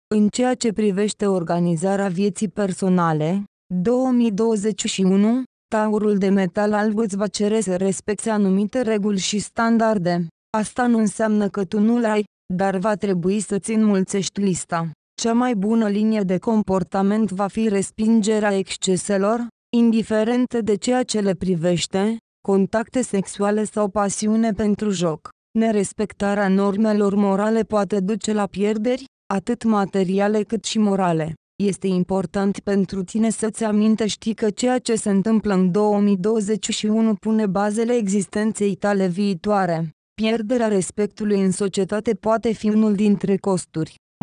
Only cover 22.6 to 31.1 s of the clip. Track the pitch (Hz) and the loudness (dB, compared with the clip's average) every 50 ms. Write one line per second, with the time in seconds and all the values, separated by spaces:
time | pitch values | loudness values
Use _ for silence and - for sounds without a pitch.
22.6 | 190 180 - 220 233 - - 254 233 - - 196 185 - - - 202 202 208 214 | 2 2 0 -4 -4 -2 -4 -4 -4 -2 -2 -4 -4 -4 -4 -2 -2 0 0 0
23.6 | 214 202 - 214 208 196 - 214 202 196 - - 214 214 220 226 226 226 202 - | -2 -4 -2 -2 -2 -2 -2 -2 -2 -2 -2 -2 -2 0 0 2 2 0 0 0
24.6 | 220 208 202 - 214 214 190 170 175 170 151 - - - - _ _ _ - 220 | 0 0 0 0 0 -2 -2 0 0 -2 -2 -4 -8 -16 -20 _ _ _ -2 0
25.6 | 226 226 214 208 190 - - - 214 - - - 202 202 202 202 202 190 190 196 | 0 2 2 0 0 -2 -4 -6 -6 -6 -6 -4 -2 -2 0 0 2 2 2 2
26.6 | 196 202 196 196 220 220 208 208 202 202 196 208 202 202 196 196 208 214 226 226 | 2 2 0 0 0 2 2 2 2 2 2 2 2 2 2 0 0 0 0 0
27.6 | 214 - 214 208 202 180 208 202 185 185 226 190 - - 214 208 202 185 - 180 | 0 0 0 -2 0 0 -2 -2 -2 -2 -4 -4 -2 -2 -2 -2 -2 -2 -2 -2
28.6 | 202 208 220 220 214 247 247 262 269 - _ _ _ - 196 196 - - 240 - | -2 -2 0 0 -2 -2 -2 -2 -6 -12 _ _ _ -4 -4 -4 -2 -2 -4 -2
29.6 | - 226 220 202 196 - - 196 185 175 190 196 202 208 214 220 208 - 226 208 | 0 2 2 2 2 0 0 0 0 0 0 0 2 2 0 0 -2 -2 -4 -6
30.6 | - - - 220 214 202 196 196 190 175 | -4 -4 -2 0 2 2 2 2 2 0